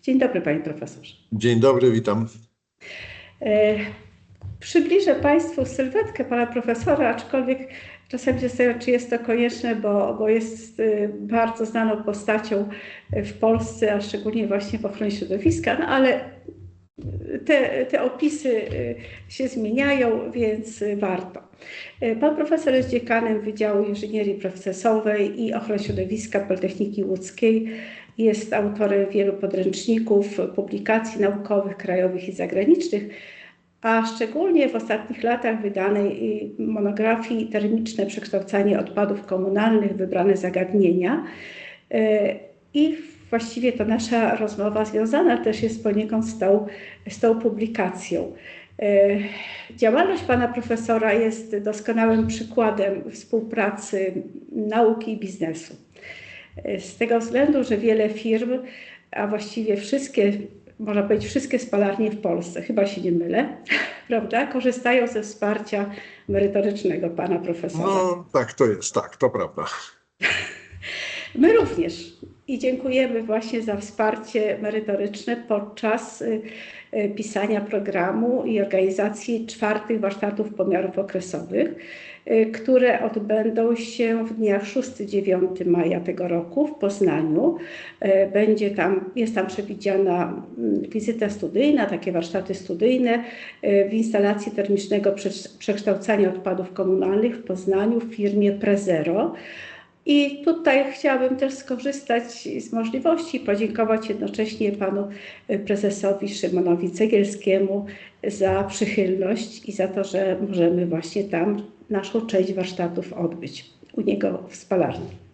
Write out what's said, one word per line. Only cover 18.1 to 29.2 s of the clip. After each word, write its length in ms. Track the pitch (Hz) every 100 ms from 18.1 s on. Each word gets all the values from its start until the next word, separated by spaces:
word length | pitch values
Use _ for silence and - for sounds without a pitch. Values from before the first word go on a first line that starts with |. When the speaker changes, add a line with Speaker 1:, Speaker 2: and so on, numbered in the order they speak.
| - 302 - 262
Speaker 1:
y, 460 | 226 208 - 120 117 - - -
się 200 | - 262
zmieniają, 840 | - 214 233 277 277 240 220 -
więc, 500 | 247 220 214 - -
y, 140 | 208 202
warto. 440 | 202 185 - - - _ - - - -
Y, 140 | 233 220
pan 200 | 294 302
profesor 380 | 302 320 285
jest 140 | 262 254
dziekanem 520 | 247 233 226 226 214
Wydziału 440 | 208 208 214 202
Inżynierii 500 | 208 202 208 214 202
Procesowej 1080 | 196 190 - 196 185 233 220 214 208 202 -
i 120 | 226
Ochrony 240 | 220 220 202
Środowiska 640 | - 196 190 220 - 202
Politechniki 640 | 196 185 190 - 208 -
Łódzkiej. 640 | 190 185 - - 226 220 226 - - - - -
Jest 340 | 220 214 -
autorem 580 | - 208 208 208 202 196
wielu 220 | 202